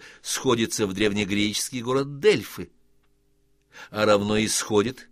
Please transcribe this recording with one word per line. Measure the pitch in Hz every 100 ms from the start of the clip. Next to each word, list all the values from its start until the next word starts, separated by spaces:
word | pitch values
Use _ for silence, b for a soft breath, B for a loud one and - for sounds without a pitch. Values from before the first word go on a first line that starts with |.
| B B
сходятся | - - 131 117 110 - 104
в |
древнегреческий | 92 104 101 101 104 104 104 - 127
город | 117 131 139 143
Дельфы, | 208 165 95 - 87 _ _ _ _ _ _ _ _ _ _ B B
а | 104 107
равно | 104 101 107
исходят | 107 - - 104 107 135 -